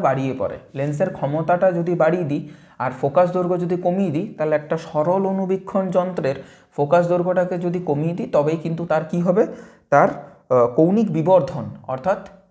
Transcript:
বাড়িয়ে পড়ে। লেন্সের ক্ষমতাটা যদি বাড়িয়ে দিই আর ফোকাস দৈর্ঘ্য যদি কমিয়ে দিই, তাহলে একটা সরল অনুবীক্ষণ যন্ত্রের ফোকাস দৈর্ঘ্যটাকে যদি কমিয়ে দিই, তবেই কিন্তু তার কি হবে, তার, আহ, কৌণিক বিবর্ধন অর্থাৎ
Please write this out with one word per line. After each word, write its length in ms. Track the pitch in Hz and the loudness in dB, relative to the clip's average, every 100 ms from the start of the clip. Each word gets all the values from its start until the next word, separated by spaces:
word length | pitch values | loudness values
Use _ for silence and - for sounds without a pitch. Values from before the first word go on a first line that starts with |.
| 147 | 2
বাড়িয়ে 280 | 135 135 - | 0 -2 -4
পড়ে। 160 | 95 135 - 135 | -6 -6 -12 -6
লেন্সের 320 | 147 147 185 - | -4 -2 -2 -2
ক্ষমতাটা 520 | 143 156 160 180 190 170 | -4 -2 0 2 2 2
যদি 140 | 170 165 | 0 2
বাড়িয়ে 240 | 160 180 147 | 2 2 -2
দিই 120 | 147 - - - - | -4 -6 -16 -16 -6
আর 120 | 127 - | -6 -2
ফোকাস 280 | 139 180 180 | 0 2 2
দৈর্ঘ্য 220 | 180 175 180 | 2 0 0
যদি 120 | 175 175 180 | -2 -2 0
কমিয়ে 260 | 185 190 | 0 0
দিই, 120 | 143 208 - | -2 -4 -4
তাহলে 180 | 156 151 | 0 0
একটা 160 | 147 160 - | -2 -6 -4
সরল 360 | 151 160 190 190 | -2 2 2 0
অনুবীক্ষণ 520 | 190 185 190 190 196 190 180 | -2 -2 -4 -2 -4 0 0
যন্ত্রের 400 | 180 175 135 139 - - _ - | 0 -2 -4 -4 -10 -20 _ -4
ফোকাস 280 | 143 175 170 | 2 4 4
দৈর্ঘ্যটাকে 460 | 175 180 185 180 175 175 | 2 2 0 0 -2 -4
যদি 120 | 175 175 | -4 -2
কমিয়ে 260 | 147 160 180 | -2 -2 -4
দিই, 100 | 240 151 | -2 0
তবেই 220 | 147 160 | 2 0
কিন্তু 180 | 165 165 170 | -4 -4 -2
তার 140 | 156 160 | -2 0
কি 80 | 175 180 | -2 2
হবে, 160 | 190 320 - - - - | 2 0 -4 -18 -14 2
তার, 160 | 143 190 | 4 4
আহ, 520 | - - - - 127 120 156 | 0 -14 -12 0 2 4 4
কৌণিক 320 | 170 214 196 156 | 4 4 0 0
বিবর্ধন 460 | 160 190 180 147 147 - - | 4 4 4 -6 -8 -10 -8
অর্থাৎ 260 | 131 185 208 - - _ | -4 -2 -4 -6 -20 _